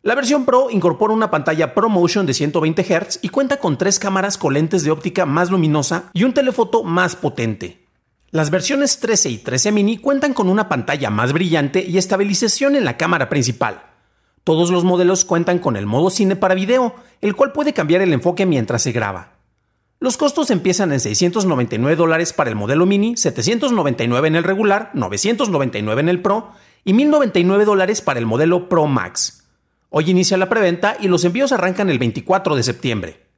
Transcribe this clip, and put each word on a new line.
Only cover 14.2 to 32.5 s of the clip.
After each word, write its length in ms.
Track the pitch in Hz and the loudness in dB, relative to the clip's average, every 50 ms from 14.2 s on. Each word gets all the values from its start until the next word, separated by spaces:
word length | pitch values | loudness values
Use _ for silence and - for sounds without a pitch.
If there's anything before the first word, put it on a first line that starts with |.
| _ _ _ _ _ | _ _ _ _ _
Todos 260 | - 160 160 175 175 | 0 2 2 2 2
los 140 | 180 175 170 | 2 2 2
modelos 400 | 185 180 175 180 175 190 185 - | 2 2 4 4 2 2 0 0
cuentan 340 | - 180 170 170 185 180 175 | 0 0 0 2 0 0 0
con 160 | 175 147 117 | 0 -2 -2
el 120 | 101 101 | -2 -4
modo 220 | 104 110 131 165 190 | -2 0 2 2 2
cine 260 | 190 - 202 190 190 | 2 2 0 0 2
para 180 | 185 196 185 185 | 0 0 0 0
video, 400 | 190 196 190 247 262 254 233 - - - _ _ _ | 0 0 0 2 2 0 -2 -4 -10 -20 _ _ _
el 140 | - 208 202 | -4 -4 0
cual 160 | - 277 277 | 0 0 0
puede 240 | 277 294 294 302 - | 0 -2 -2 0 0
cambiar 260 | - 160 151 170 185 | -2 0 2 2 2
el 120 | 190 180 | 2 2
enfoque 340 | 151 123 127 175 175 - 196 | 0 0 0 -2 0 0 0
mientras 360 | 185 156 131 110 - 120 113 | 2 2 0 0 -2 -2 -2
se 100 | - 131 | -2 -2
graba. 460 | 107 120 110 101 95 87 - _ _ _ _ _ _ _ _ _ _ _ _ _ _ _ | -2 -2 -4 -4 -6 -10 -14 _ _ _ _ _ _ _ _ _ _ _ _ _ _ _
Los 180 | - 254 - | -4 -4 -2
costos 340 | - 302 285 285 330 294 240 | 0 0 0 0 0 0 0
empiezan 420 | 226 170 180 190 175 185 202 170 | 0 0 0 0 0 2 0 0
en 80 | 143 131 | 0 -2
seiscientos 460 | - 104 107 - 175 175 180 220 196 | -2 -2 -2 0 0 0 0 0 0
noventa 280 | 185 156 127 123 - - | 0 0 0 -2 -2 -2
y 40 | 110 | -2
nueve 180 | 120 143 165 | 0 0 2
dólares 360 | 160 170 165 160 160 170 165 | 2 2 2 2 0 -2 -2
para 160 | - - 147 120 | -2 -2 -2 -2
el 60 | - | -2
modelo 320 | 104 101 107 139 156 180 | -4 -2 0 2 2 2
mini, 300 | 190 202 196 208 226 240 | 4 2 2 0 0 -2
setecientos 560 | - - 156 - - 113 165 233 233 294 269 | -2 -2 -2 -2 -2 -2 -2 -2 0 0 0
noventa 320 | 240 208 156 143 123 - 120 | 0 0 0 0 -2 -2 -2
y 40 | 120 | 0
nueve 200 | 120 127 147 156 | 0 2 2 2
en 80 | 156 | 2
el 80 | 170 170 | 0 0
regular, 480 | 185 190 196 220 202 196 208 220 - - | 0 -2 0 2 2 2 0 -2 -4 -6
novecientos 540 | 147 110 92 101 101 - 202 233 208 277 208 | -4 -4 -4 -4 -2 -2 -2 0 0 -2 -2
noventa 300 | 180 143 135 120 101 104 | 0 -2 -2 -2 -4 -4
y 40 | |
nueve 200 | 107 107 110 131 | -2 -2 0 0
en 80 | 147 170 | 2 0
el 120 | 180 175 | 0 0
Pro 300 | 180 196 202 220 214 - - - _ _ _ _ _ | 0 0 -2 -2 -4 -8 -20 -20 _ _ _ _ _
y 80 | 196 | 2
mil 180 | 185 233 285 302 | 2 4 4 4
noventa 300 | 294 302 277 214 - 180 | 4 2 2 2 2 2
y 40 | 170 | 2
nueve 200 | 180 196 202 214 | 4 4 4 4
dólares 380 | 208 208 196 185 180 214 - | 4 4 2 2 0 -2 -2
para 180 | - - 135 120 | -2 -2 -2 -2
el 60 | 117 | -2
modelo 420 | 113 110 127 156 165 180 175 180 180 | 0 0 2 2 2 2 0 0 0
Pro 180 | 185 165 151 | 0 0 2
Max. 560 | 147 135 120 92 90 - - - - - _ _ _ _ _ _ _ _ _ _ _ | 2 0 -2 -2 -4 -6 -6 -8 -8 -8 _ _ _ _ _ _ _ _ _ _ _
Hoy 220 | - 151 160 170 | -2 -2 0 2
inicia 260 | 185 180 180 - 190 | 2 2 2 2 0
la 120 | 185 190 185 | 0 0 0
preventa 480 | 226 226 202 175 170 175 - 208 226 - | 0 2 2 0 0 0 -2 -4 -2 -2
y 60 | - | 0
los 180 | 190 175 165 175 | 0 2 2 2
envíos 280 | 175 175 240 277 254 | 0 0 0 0 0
arrancan 360 | 269 214 - 190 180 196 208 190 | 0 0 0 -2 -2 -2 0 0
el 120 | 147 120 | 0 0
veinticuatro 560 | 127 117 104 139 - - 185 196 190 170 | 0 -2 -2 -4 -2 0 -2 0 0 0